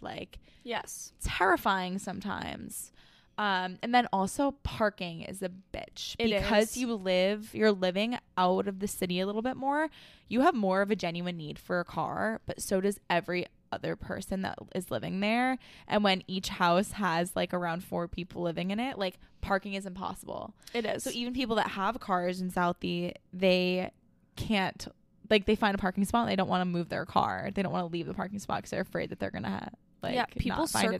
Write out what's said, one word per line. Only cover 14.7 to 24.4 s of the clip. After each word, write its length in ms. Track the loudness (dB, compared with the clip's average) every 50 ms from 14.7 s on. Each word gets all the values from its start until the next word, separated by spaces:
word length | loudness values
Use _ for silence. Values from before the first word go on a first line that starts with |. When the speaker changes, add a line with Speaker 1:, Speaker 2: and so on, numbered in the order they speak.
Speaker 1:
is 200 | -6 -6 -4 -4
living 260 | -4 -4 -4 -4 -2 0
there. 400 | 0 2 2 2 2 2 0 -2 -6 -12 -20 -18 -6 -2
And 160 | 0 4 4
when 180 | 4 4 2 0 -4
each 200 | -6 -4 -4 -6
house 440 | 0 2 4 6 6 4 4 2
has, 420 | -2 -2 0 0 2 2 0 0 0
like, 180 | -2 -2 0
around 300 | 0 -2 -2 -2 -4 -4
four 240 | -6 -6 -4 -4 -4
people 360 | -4 -6 -8 -8 -8 -6 -4
living 280 | -2 -2 -2 -2 -2 -2
in 80 | -2 -2
it, 200 | -2 -4 -4 -4
like, 200 | -4 -4 -4 -8 -16 -20 -14 -10
parking 340 | -2 0 0 0 0 -2 -6
is 100 | -6 -6
impossible. 680 | -8 -8 -6 -6 -6 -6 -8 -10 -10 -8 -8 -8 -10 -14 _ -16 -6
Speaker 2:
It 140 | -4 -4 -2
is. 160 | -2 -2 -2
Speaker 1:
So 80 | -4 -4
even 240 | -4 -4 -4 -4 -2
people 220 | -2 0 2 2
that 140 | 2 2 2
have 280 | 0 0 0 0 -2 -2
cars 420 | -2 0 0 2 2 0 -2 -2
in 120 | -4 -2
Southie, 640 | 0 2 2 2 2 0 -2 -4 -2 -2 -2 -4 -6 -10 -16 _
they 580 | -2 4 6 6 6 6 4 2 2 0 -2 -4 -8 _ _ _ _ _ _ _ _
can't, 500 | -8